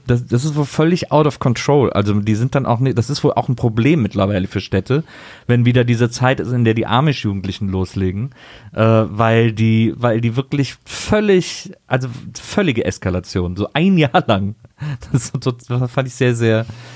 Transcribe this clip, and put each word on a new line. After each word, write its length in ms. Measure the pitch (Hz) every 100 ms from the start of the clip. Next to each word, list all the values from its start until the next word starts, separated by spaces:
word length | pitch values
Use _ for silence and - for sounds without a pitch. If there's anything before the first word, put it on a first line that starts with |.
| -
das, 180 | 120 123
das 160 | 120 151
ist 100 | 147
wohl 100 | 139
völlig 460 | - 160 175 -
out 160 | 151 151
of 120 | -
control. 520 | 135 117 - 143 113
Also 200 | - 101
die 220 | 104 104 104
sind 200 | 113 139
dann 100 | 131
auch 140 | 117
nicht, 180 | 131 120
das 120 | 113
ist 140 | 143
wohl 100 | 147
auch 140 | - 127
ein 60 | 120
Problem 460 | 123 110 123 165
mittlerweile 460 | 101 101 98 101 95
für 120 | 101
Städte, 420 | - 98 - 135 - - - - -
wenn 180 | 120 120
wieder 180 | 123
diese 260 | 120 117 120
Zeit 300 | - 127 135
ist, 120 | 90
in 140 | 123 113
der 80 |
die 140 | 110 -
Amish-Jugendlichen 840 | 117 151 131 110 98 95 92 101
loslegen, 640 | 95 92 98 92 95 135 - - - 107
äh, 80 | -
weil 680 | 113 113 107 104 113 113 117
die, 400 | 107 110 110 113 73
weil 240 | 120 113
die 140 | 117 117
wirklich 400 | 131 147 135 - -
völlig, 840 | - - 214 214 190 - - - - -
also 200 | 131 127 120 - -
völlige 460 | - - 185 113 95
Eskalation, 680 | - 95 90 87 95 90 90
so 140 | 104
ein 240 | 151 185 185
Jahr 260 | 143 180 139
lang. 280 | 101 101 110 - - 151 135 -
Das, 140 | 131 -
ist 180 | 127
so, 80 | 135
das 400 | 120 - 123 123
fand 160 | 143 131
ich 80 | -
sehr, 200 | 123 117
sehr, 300 | 113 110 113 - -